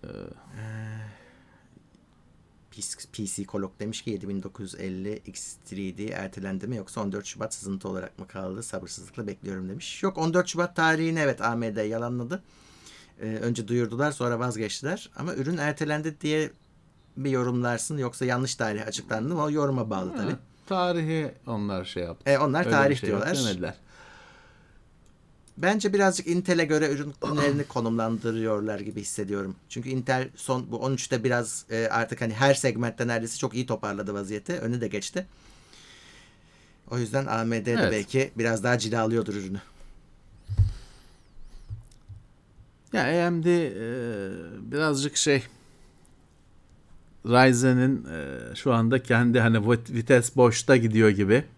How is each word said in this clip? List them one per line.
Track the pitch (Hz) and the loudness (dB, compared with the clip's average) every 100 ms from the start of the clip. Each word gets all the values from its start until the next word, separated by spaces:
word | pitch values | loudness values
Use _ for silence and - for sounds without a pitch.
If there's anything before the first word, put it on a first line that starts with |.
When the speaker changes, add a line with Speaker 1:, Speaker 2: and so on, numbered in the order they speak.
Speaker 1:
Ee, | - - 50 - - 101 | -12 -12 -14 -16 -20 -14
Speaker 2:
Ee, | 110 110 110 110 110 104 - - _ _ _ - _ - _ _ _ _ _ _ _ | -12 -10 -10 -12 -14 -18 -20 -20 _ _ _ -20 _ -20 _ _ _ _ _ _ _
P-, | - - - - | -12 -10 -10 -14
P | - 101 | -8 -6
C | - | -6
Kolok | 98 104 95 - | -6 -4 -6 -6
demiş | 104 110 | -8 -8
ki, | - | -6
"yedi | 101 95 | -6 -4
bin | 98 | -6
dokuz | 92 - 95 | -6 -10 -12
yüz | - | -8
elli | 95 92 98 107 - | -8 -6 -6 -8 -10
X | 95 - - - | -14 -14 -16 -12
three | 95 98 92 | -8 -8 -6
D | 104 | -8
ertelendi | 90 95 95 95 95 101 | -6 -8 -8 -8 -6 -6
mi | 123 | -8
yoksa | 95 - | -8 -6
on | 101 | -4
dört | 98 101 | -6 -8
Şubat | - 110 | -8 -8
sızıntı | - - 98 98 | -8 -8 -6 -6
olarak | 92 92 - | -8 -10 -14
mı | 95 | -14
kaldı? | 95 95 92 | -8 -8 -8
Sabırsızlıkla | - 95 90 - 82 - 107 | -8 -10 -10 -14 -16 -10 -10
bekliyorum." | 98 98 95 92 | -8 -8 -8 -8
demiş. | 101 - - | -8 -10 -4
Yok, | 196 190 | -4 0
on | 160 | 2
dört | 170 180 | 2 0
Şubat | 160 175 - | -2 -2 2
tarihini | 165 160 165 165 | 2 4 2 2
evet, | 147 123 | 2 2
A | 113 117 | 0 0
M | 117 104 | -2 -2
D | |
yalanladı. | 107 113 120 123 120 185 - - - - - - - - | -2 -2 -2 -4 -4 -8 -10 -20 -20 -20 -20 -20 -20 -10
Ee, | 110 | -6
önce | 110 120 117 107 | -2 -2 -2 0
duyurdular, | 120 117 117 147 | 0 0 0 -2
sonra | 143 123 120 | 0 -2 0
vazgeçtiler. | 123 107 107 - - 196 - - | -2 -2 -4 -4 -6 -6 -8 -10
Ama | 160 - | -8 -4
ürün | 135 170 | -2 0
ertelendi | 147 147 156 151 156 151 | -2 -2 -2 -2 -4 -6
diye | 151 156 156 - _ _ _ _ _ - | -2 0 -2 -6 _ _ _ _ _ -6
bir | 139 | -2
yorumlarsın, | 131 123 123 120 120 - 151 | 0 2 0 0 -2 -4 -4
yoksa | 127 120 127 | -4 -2 -2
yanlış | 123 131 - | 0 -2 -2
tarih | 113 104 110 | -2 -2 -6
açıklandı | 107 - 110 120 165 | -8 -6 -4 -2 -2
mı? | |
O | 151 | 0
yoruma | 151 143 131 113 | 0 2 0 -2
bağlı | 101 92 | -2 -4
Speaker 1:
Ha, | - | -4
Speaker 2:
tabii. | 95 67 - _ - | -4 -4 -8 _ -4
Speaker 1:
tarihi | 190 180 175 156 160 147 - - | 0 0 0 0 -2 -2 -8 -6
onlar | 113 104 98 92 | -4 -2 -2 -4
şey | - | -6
yaptı. | 87 82 - | -6 -4 2
Speaker 2:
E, | 139 | 4
onlar | 147 139 | 4 2
Speaker 1:
Öyle | 175 | 2
Speaker 2:
tarih | 127 139 135 | 4 4 4
Speaker 1:
bir | |
şey | 101 | 0
Speaker 2:
diyorlar. | 101 113 175 | 0 0 0
Speaker 1:
demediler. | 120 92 87 - - - - - - - - - - - - _ - _ _ _ - - | 0 -2 -6 -8 -20 -20 -20 -20 -20 -20 -20 -20 -20 -20 -20 _ -20 _ _ _ -20 -2
Speaker 2:
Bence | 185 214 202 | 2 2 2
birazcık | 196 196 185 - | 4 4 4 0
Intel'e | 175 180 170 165 | 0 2 2 4
göre | 151 151 | 4 2
ürünlerini | 139 147 139 - 151 143 143 | 0 -4 -6 -2 2 2 2
<clears throat> | 139 | -2
konumlandırıyorlar | 135 113 113 113 113 117 113 113 107 107 104 | -2 0 0 0 0 -2 -2 0 0 -2 -4
gibi | 101 107 | -6 -8
hissediyorum. | 101 - 98 101 95 95 _ | -8 -6 -4 -4 -4 -8 _
Çünkü | - 123 | -10 -6
Intel | 131 127 127 131 - | -4 -2 -2 -2 -10
son | - 127 - | -4 -4 -2
bu | 113 | -4
on | 127 | -2
üçte | 131 - 127 | -2 -2 0
biraz, | 120 123 113 - - | 2 0 -2 -8 -6
e, | 113 113 | -2 0
artık | 117 117 120 | 0 -2 -2
hani | 117 | -4
her | 110 139 | 2 4
segmentte | 139 135 113 120 - 120 | 6 2 0 -2 -2 -2
neredeyse | 117 113 - | -2 -4 -4
çok | 131 | -4
iyi | 113 127 | -2 -2
toparladı | 107 104 101 98 | -2 -2 -4 -4
vaziyeti. | 101 98 104 - | -4 -4 -6 -4
Önü | 170 113 123 | -4 -2 -2
de | 113 | -2
geçti. | 101 98 - 190 - - - - - - - - - - _ _ _ - _ - | -4 -4 -6 -8 -14 -20 -20 -20 -20 -20 -20 -20 -20 -20 _ _ _ -20 _ -8
O | 123 | -4
yüzden | 117 123 135 | -2 -2 0
A | 110 | 0
M | 113 113 | 0 0
D | 110 | 0
de | 117 | 2
Speaker 1:
Evet. | 117 | 2
Speaker 2:
belki | 107 101 135 135 - | 0 0 0 0 0
biraz | 117 113 | 0 0
daha | 113 123 | 2 0
cilalıyordur | 113 117 110 117 104 101 | 0 0 2 0 -2 -4
ürünü. | 95 95 - - - - - - - - - - - - - - - - - - - - - - - - - - - _ _ - - _ _ | -6 -8 -10 -20 -20 -20 -20 -20 -20 -20 -12 0 0 0 -14 -20 -20 -20 -20 -20 -18 -18 -16 -16 -16 -20 -20 -20 -20 _ _ -20 -20 _ _
Speaker 1:
Ya | 226 | -2
A | 131 165 175 | 2 2 2
M | 170 | 2
D, | 165 | 4
e, | 175 156 95 113 127 120 107 98 92 82 101 104 | 4 2 -4 -6 -4 -4 -4 -6 -8 -10 -12 -6
birazcık | 139 156 139 143 - | 0 2 2 0 0
şey, | - 139 - - - - - _ - - _ _ _ - - - - - - - - | 2 2 0 -16 -20 -20 -20 _ -20 -20 _ _ _ -20 -20 -20 -20 -20 -20 -14 2
Ryzen'in, | 120 131 120 131 127 131 135 65 | 8 8 8 6 6 4 2 -4
e, | 80 69 65 58 - | -8 -8 -8 -10 -6
şu | - | 2
anda | 117 113 127 | 4 6 4
kendi | - 117 120 120 | 4 4 6 6
hani | 113 113 104 | 6 6 4
vit-, | 117 117 | 2 2
vites | 120 113 131 117 - | -6 6 6 6 6
boşta | 123 110 - 131 | 6 6 6 6
gidiyor | 117 110 110 | 6 8 8
gibi. | 101 98 117 151 | 6 6 4 4